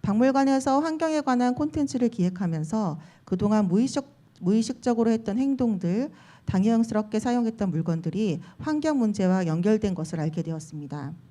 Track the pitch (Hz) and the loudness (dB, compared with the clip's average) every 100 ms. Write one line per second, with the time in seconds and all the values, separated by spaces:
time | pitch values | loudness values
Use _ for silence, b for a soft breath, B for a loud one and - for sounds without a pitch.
0 | - 208 254 269 269 269 269 269 320 311 | 0 2 4 4 2 2 2 0 0 -2
1 | 320 311 285 247 247 247 302 311 285 254 | 0 0 0 2 2 0 -2 -2 -2 0
2 | 240 226 180 185 185 160 156 220 202 147 | 0 2 -2 0 -4 -2 -2 -2 -2 -4
3 | B B - 185 208 214 196 180 262 - | B B -6 -2 2 2 4 2 2 -2
4 | 269 - _ _ 180 220 226 - - 233 | -6 -16 _ _ 0 2 0 -4 -2 2
5 | 226 226 220 208 269 269 240 196 175 196 | 2 0 -2 -2 0 0 0 0 0 -2
6 | 285 B B B - 185 208 226 226 214 | -4 B B B -2 2 4 4 2 0
7 | 214 220 240 247 233 226 196 156 165 165 | -2 -2 0 0 0 -2 -2 -2 -2 -2
8 | 165 170 220 156 B B - 302 311 285 | -2 -2 -2 -2 B B -4 0 0 2
9 | 220 208 185 185 175 160 180 220 214 175 | 0 2 2 2 2 0 2 2 0 -4
10 | 156 160 156 156 160 160 151 151 143 147 | -4 -4 -4 -4 -6 -6 -8 -12 -10 -10
11 | 135 165 - | -10 -12 -20